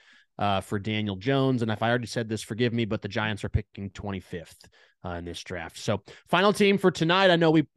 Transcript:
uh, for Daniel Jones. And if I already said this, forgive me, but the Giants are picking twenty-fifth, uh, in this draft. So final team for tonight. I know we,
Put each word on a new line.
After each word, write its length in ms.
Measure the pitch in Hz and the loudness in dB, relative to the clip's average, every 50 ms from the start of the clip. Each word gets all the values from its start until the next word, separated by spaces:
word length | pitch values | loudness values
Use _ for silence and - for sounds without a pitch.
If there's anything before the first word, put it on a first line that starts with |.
| _ _ _ _ _ _ _ - | _ _ _ _ _ _ _ -4
uh, 200 | 104 101 98 95 | -2 0 0 -2
for 200 | 95 - - 104 | -2 -4 -6 -6
Daniel 380 | 95 110 107 107 107 104 98 92 | -4 -4 -4 -2 -2 -4 -6 -4
Jones. 440 | 95 127 139 139 135 135 131 120 | -2 0 0 2 2 2 0 0
And 80 | 117 110 | 0 -2
if 140 | 107 104 110 | -2 0 0
I 60 | 113 | 0
already 180 | 120 123 120 107 | 0 0 -2 -4
said 200 | - 127 117 107 | -6 -6 -4 -4
this, 140 | 110 104 | -4 -6
forgive 320 | - - 117 104 123 120 110 | -6 -6 -4 0 0 0 0
me, 120 | 117 117 | 0 -2
but 180 | 104 110 104 - | -2 -2 -4 -6
the 40 | 104 | -4
Giants 360 | 98 117 107 107 107 101 - | -4 -2 -2 -2 -2 -4 -4
are 60 | 104 | -2
picking 420 | - - 104 _ _ - 98 98 | -2 -2 -4 _ _ -12 -12 -10
twenty-fifth, 760 | - - - 101 98 95 92 - - 87 78 - - - - - _ _ _ _ _ _ - | -10 -10 -8 -8 -8 -8 -8 -10 -12 -14 -14 -14 -20 -20 -20 -20 _ _ _ _ _ _ -10
uh, 40 | 90 | -8
in 160 | 87 85 85 | -8 -8 -8
this 180 | 87 85 - - | -10 -10 -12 -12
draft. 340 | - 92 87 82 85 - - | -10 -10 -10 -10 -12 -14 -8
So 240 | - - 107 98 - - - - _ - | -4 -4 -4 -4 -4 -10 -20 -20 _ -2
final 240 | - 170 190 208 196 | 0 2 4 4 4
team 240 | - 208 196 202 196 | 4 4 4 4 4
for 120 | - 185 | 4 2
tonight. 400 | - - 165 160 175 190 196 190 | 2 2 2 2 4 4 6 6
I 60 | 175 | 6
know 160 | 165 170 160 | 6 6 6
we, 160 | 156 165 147 - _ | 6 4 4 2 _